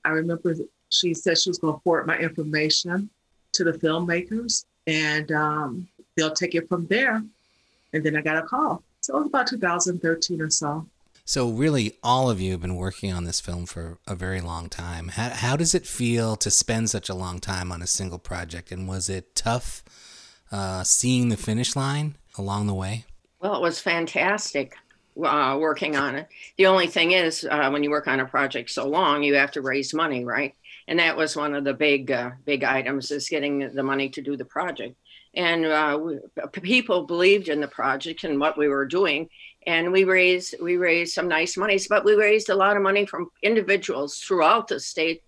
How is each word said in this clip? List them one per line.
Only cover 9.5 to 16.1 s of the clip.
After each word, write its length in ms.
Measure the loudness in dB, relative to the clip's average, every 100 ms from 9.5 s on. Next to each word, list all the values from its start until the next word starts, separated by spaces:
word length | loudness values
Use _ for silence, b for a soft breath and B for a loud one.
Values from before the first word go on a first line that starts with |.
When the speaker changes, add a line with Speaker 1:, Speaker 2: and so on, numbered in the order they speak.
| 0
Speaker 1:
thousand 460 | 0 0 -2 0
thirteen 360 | 0 0 -2 -2
or 120 | -2
so. 340 | -2 -2 -4 -8 _ _ b -4
Speaker 2:
So 240 | 0 0
really, 480 | 2 2 2 0 0
all 280 | 2 4 4
of 100 | 2
you 100 | 0
have 100 | -2
been 140 | -4 -4
working 360 | -4 -4 -4
on 120 | -4
this 160 | -4 -6
film 280 | -6 -8 -8
for 320 | -10 -12 -12 -10
a 80 | -8
very 260 | -6 -4
long 260 | -6 -8 -10
time. 420 | -10 -10 -8 -8
How, 200 | -6 -6
how 260 | -2 0 0
does 200 | 2 0
it 100 | -2
feel 500 | -2 0